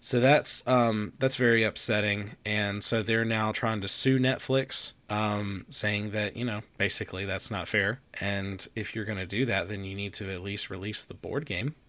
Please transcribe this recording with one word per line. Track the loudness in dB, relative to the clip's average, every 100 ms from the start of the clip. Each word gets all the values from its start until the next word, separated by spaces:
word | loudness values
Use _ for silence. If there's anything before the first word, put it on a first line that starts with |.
So | -2 4
that's, | 6 6 6 4 6
um, | 4 4 2 -2 -2
that's | 0 2
very | 4 6
upsetting. | 4 2 2 2 2 0 -4 -8
And | -4 -2 0 0
so | 0 2
they're | 2 2
now | 2 2 0
trying | 0 0 -2
to | 2
sue | 4 4 4
Netflix, | 4 0 0 0 0 -2 -2 -6 -6
um, | -2 0 0 -2 -6 -2
saying | 0 2 0 -2
that, | -2 -4 -4
you |
know, | -6 -6 -8 -2
basically | 0 0 -2 -6
that's | -4 -2 -2
not | -4 -2
fair. | 0 0 -2 _ -6
And | -4 -2 -4 -6 -8
if | -8 -8
you're | -6 -6
gonna | -6 -4
do | -2 0
that, | 0 -2
then | -6
you | -6
need | -6 -8
to | -6 -8
at | -6
least | -6 -4 -6
release | -6 -6 -6
the | -6
board | -8 -8 -6 -4
game | -4 -4 -6